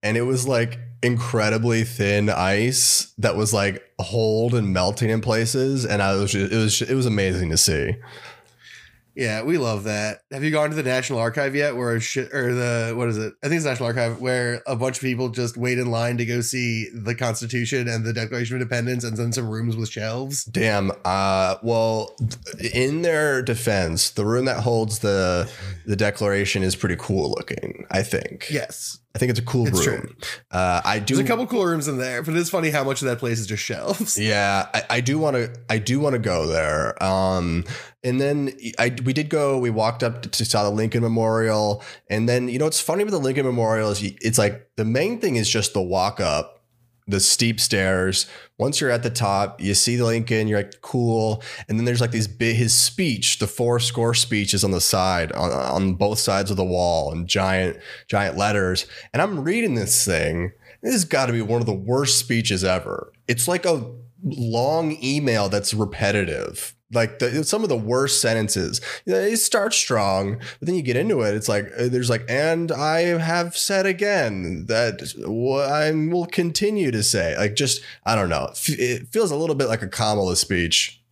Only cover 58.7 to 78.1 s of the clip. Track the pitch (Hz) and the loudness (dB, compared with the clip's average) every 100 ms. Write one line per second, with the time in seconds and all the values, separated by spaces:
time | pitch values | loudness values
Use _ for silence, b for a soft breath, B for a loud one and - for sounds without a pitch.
58.7 | 92 - B B 127 190 175 139 220 226 | 0 -4 B B 0 0 0 -2 0 0
59.7 | 120 95 - 104 85 76 85 90 - B | 0 2 2 2 2 0 -2 -4 -8 B
60.7 | B - 247 165 143 127 117 107 120 113 | B -2 0 0 0 2 0 0 0 0
61.7 | 95 98 127 139 - - 117 110 95 92 | -2 0 0 2 0 2 0 0 0 2
62.7 | 92 - - - _ - 117 - 180 180 | 0 -2 -8 -10 _ -4 -2 0 0 2
63.7 | 156 110 120 - _ 180 139 117 113 131 | 0 -2 -14 -20 _ -6 -4 -2 0 2
64.7 | 160 160 156 127 143 139 110 98 101 101 | 2 0 -2 -2 0 2 2 2 0 -2
65.7 | 107 101 - 101 104 90 71 50 - - | -2 -2 0 0 2 0 -4 -6 -8 -12
66.7 | - _ 117 113 - 127 147 151 214 214 | -14 _ 0 0 0 -2 0 0 0 0
67.7 | 120 107 127 135 - 117 113 107 101 85 | 0 0 0 2 2 2 2 2 0 -2
68.7 | - B B - 190 196 226 - 226 202 | -4 B B 0 2 2 0 2 2 2
69.7 | - - 120 98 95 98 113 - - 156 | 0 2 2 2 2 0 -4 -8 -8 -2
70.7 | 185 131 120 202 170 107 104 107 104 101 | -2 0 0 2 2 2 0 0 -2 -2
71.7 | - 123 123 120 113 120 127 156 165 170 | -2 0 0 2 0 0 0 2 0 -2
72.7 | 135 151 160 175 170 160 175 175 - - | 0 0 2 2 2 0 0 0 -2 0
73.7 | 196 196 180 208 196 123 98 87 85 92 | 2 2 2 2 2 2 -2 -4 -4 0
74.7 | 110 117 95 - - 55 113 127 135 139 | 2 2 -2 -10 -8 -6 -2 0 0 0
75.7 | 147 156 156 156 175 170 - 170 151 202 | 2 2 2 0 0 -2 0 0 0 0
76.7 | 214 156 113 101 104 82 - 104 107 135 | 2 0 2 2 2 0 0 0 0 0
77.7 | - B B - | -2 B B 0